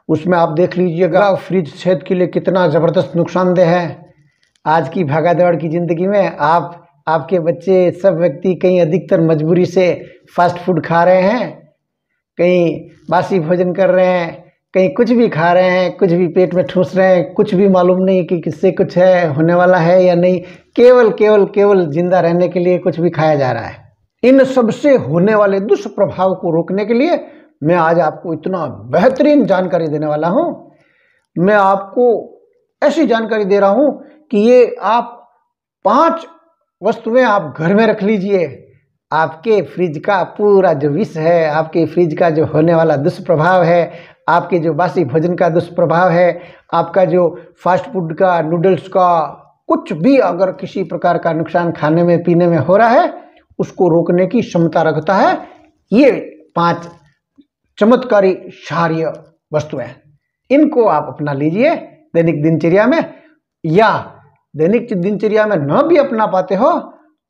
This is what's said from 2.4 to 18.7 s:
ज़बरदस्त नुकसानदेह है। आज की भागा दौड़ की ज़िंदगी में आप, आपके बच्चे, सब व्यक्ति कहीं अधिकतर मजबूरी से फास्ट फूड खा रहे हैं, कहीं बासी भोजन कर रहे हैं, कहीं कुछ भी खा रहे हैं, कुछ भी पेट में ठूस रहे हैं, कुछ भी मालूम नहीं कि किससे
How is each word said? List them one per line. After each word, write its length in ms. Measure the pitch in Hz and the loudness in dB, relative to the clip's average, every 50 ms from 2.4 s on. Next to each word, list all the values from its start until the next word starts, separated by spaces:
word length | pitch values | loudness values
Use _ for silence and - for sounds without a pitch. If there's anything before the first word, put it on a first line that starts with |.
| 165 185 175 190 180 165 | -2 -2 0 0 0 0
ज़बरदस्त 480 | 147 165 156 170 156 185 - 139 - | 0 0 0 0 0 0 -2 -2 -2
नुकसानदेह 520 | 170 165 - - 180 185 180 180 180 180 165 | -4 -4 -2 -2 -2 0 0 2 2 2 2
है। 460 | 175 180 175 151 - - - - _ _ _ _ _ _ _ _ _ _ - | 2 0 -2 -4 -10 -14 -18 -20 _ _ _ _ _ _ _ _ _ _ -4
आज 240 | 156 156 170 151 139 | -2 0 0 0 -2
की 160 | - 190 180 | -4 -4 -4
भागा 280 | 135 143 165 165 175 170 | -2 -2 0 0 0 2
दौड़ 200 | 160 175 175 170 | 2 2 0 0
की 120 | 151 160 165 | -2 -4 -4
ज़िंदगी 380 | 156 175 175 170 175 160 185 | -4 -4 -4 -4 -4 -2 -2
में 300 | 196 208 202 185 - - | -2 0 0 0 -2 -2
आप, 520 | - 147 151 165 175 - - - - - _ _ _ - | -2 0 0 0 0 -2 -4 -12 -18 -20 _ _ _ -6
आपके 320 | 160 160 165 151 - 196 175 | -4 -4 -4 -4 -2 -4 -2
बच्चे, 500 | 160 170 170 170 - 196 190 185 180 170 170 | -2 -2 -4 -4 -2 0 2 2 2 0 -2
सब 240 | - - 196 170 | 0 0 0 0
व्यक्ति 380 | 156 175 175 147 - - 190 175 | 0 0 -2 -2 -2 -4 -4 -2
कहीं 240 | 143 - 185 185 180 | 0 0 0 2 2
अधिकतर 400 | 170 156 180 185 - - - 160 165 | 0 0 0 -2 -2 0 0 0 2
मजबूरी 440 | 160 160 147 156 156 156 175 180 | 2 0 0 0 0 0 0 0
से 260 | 175 - 190 185 175 151 - - - - - _ _ - | 0 0 0 0 0 0 -4 -8 -18 -20 -20 _ _ -2
फास्ट 200 | - 175 175 175 175 | 0 0 0 0 -4
फूड 260 | - 185 185 160 - | -4 -4 -4 -2 -2
खा 180 | - 165 170 175 | -2 0 2 4
रहे 160 | 180 185 185 180 | 4 4 2 2
हैं, 300 | 196 233 247 202 156 - - - _ _ _ _ _ _ _ _ _ _ _ _ _ _ - | 0 0 -2 -4 -8 -10 -16 -20 _ _ _ _ _ _ _ _ _ _ _ _ _ _ -2
कहीं 500 | 170 180 180 180 170 160 151 - - - - _ _ - | 0 2 2 2 0 0 -2 -6 -10 -16 -20 _ _ -2
बासी 300 | - 180 180 - 196 185 | -2 -2 -2 0 -2 -2
भोजन 340 | 151 156 180 175 185 180 175 | 0 0 0 0 0 -2 -2
कर 160 | 190 190 180 | 0 0 2
रहे 160 | 185 185 185 185 | 2 2 2 2
हैं, 340 | 185 180 170 160 - - - _ _ _ _ _ - | 0 0 -2 -6 -10 -14 -20 _ _ _ _ _ -2
कहीं 140 | 190 185 185 | 0 0 0
कुछ 200 | 185 - 240 208 254 | 2 0 0 2 2
भी 160 | 233 247 - | 2 2 0
खा 220 | 147 151 165 175 175 | 0 0 0 2 2
रहे 180 | 180 185 185 | 2 2 2
हैं, 260 | 180 185 185 175 170 | 2 0 -2 -2 -2
कुछ 160 | - 214 180 170 | -2 0 0 2
भी 160 | 175 185 165 | 2 0 0
पेट 240 | 165 185 180 165 175 | 2 0 0 2 0
में 100 | 180 175 | -2 -2
ठूस 300 | - - 185 185 180 - | -2 0 -2 -2 0 0
रहे 180 | 185 190 190 185 | 2 2 4 4
हैं, 180 | 175 165 - - | 2 0 -2 -2
कुछ 200 | - 202 208 190 | -2 -2 0 2
भी 140 | 175 202 196 | 2 2 4
मालूम 340 | 190 185 180 180 185 185 190 | 4 4 4 2 2 2 2
नहीं 220 | 190 190 185 170 | 0 2 0 0
कि 140 | 165 190 165 | -2 -4 -4
किससे 320 | 151 170 143 - - 190 | -4 -6 -6 -2 -2 0